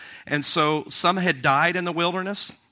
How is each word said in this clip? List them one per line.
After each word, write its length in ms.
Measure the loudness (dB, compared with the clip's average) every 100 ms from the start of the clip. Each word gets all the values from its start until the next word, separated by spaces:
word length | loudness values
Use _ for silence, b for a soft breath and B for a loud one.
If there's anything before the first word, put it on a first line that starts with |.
| B B B
And 180 | -4 0
so 380 | 2 2 2 -2
some 280 | -2 0 2
had 240 | 0 2
died 360 | 2 4 4 0
in 80 | -2
the 80 |
wilderness. 580 | 0 0 0 -4 -6 -8 -12 _